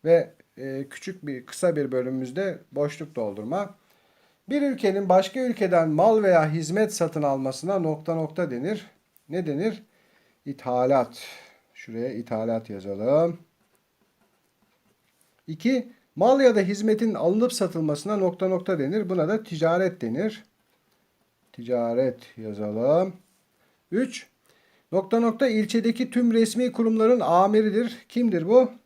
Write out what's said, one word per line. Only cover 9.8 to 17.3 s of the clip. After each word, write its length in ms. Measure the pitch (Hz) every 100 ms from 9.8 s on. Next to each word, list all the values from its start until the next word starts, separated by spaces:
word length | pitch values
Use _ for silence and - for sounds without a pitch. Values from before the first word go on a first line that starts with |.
| - _ _ _ _ _ -
İthalat. 720 | 135 127 123 127 135 117 - - - - _ _
Şuraya 380 | - - 113 123
ithalat 580 | 113 120 117 113 113 113
yazalım. 680 | 101 95 98 113 147 170 170 _ _ _ _ _ _ _ _ _ _ _ _ _ _ _ _ _ _ _ _ -
İki, 460 | 156 233 262 - - _ -
mal 240 | 208 269
ya 160 | 262 214
da 40 |
hizmetin 540 | 185 202 214 214 226
alınıp 380 | 190 156